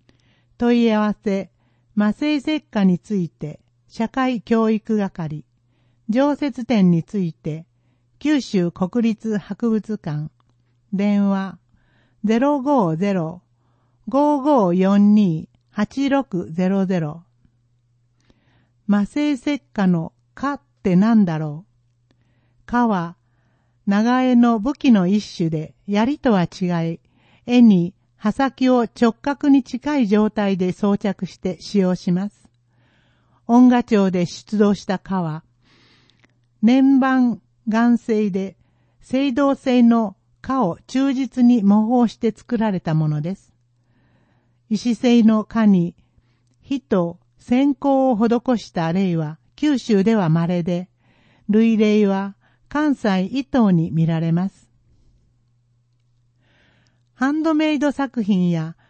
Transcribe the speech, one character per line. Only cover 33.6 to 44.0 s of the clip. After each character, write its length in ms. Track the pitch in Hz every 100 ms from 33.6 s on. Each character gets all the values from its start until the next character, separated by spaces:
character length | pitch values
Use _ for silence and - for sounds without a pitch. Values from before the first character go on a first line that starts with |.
| 247
賀 160 | 240
町 260 | - 208 190
で 160 | 180 170
出 320 | - - 208
土 160 | 208
し 120 | 196 -
た 120 | 185
火 240 | - 190
は、 220 | 165 156 - _ _ _ _ _ _ _ _ _ _ _
粘 340 | 214 262 269 269
板 440 | 262 262 247 208 _ _ -
岩 280 | 220 240 233
製 320 | - 214 214
で、 260 | 185 190 - _ _ _ _ -
青 240 | 254 277
銅 220 | 254 277
製 280 | 277 269 247
の 320 | 233 233 220 - _ _
火 240 | - 269
を 140 | 196 165 -
忠 240 | 262 269
実 320 | 269 262 254
に 180 | 240 247
模 240 | 196 208 220
倣 220 | 247 233
し 80 | -
て 160 | 226
作 260 | - - 240
ら 140 | 220
れ 80 | 185
た 140 | -
も 140 | 156 156
の 120 | 151
で 160 | 156 196
す。 160 | _ _ _ _ _ _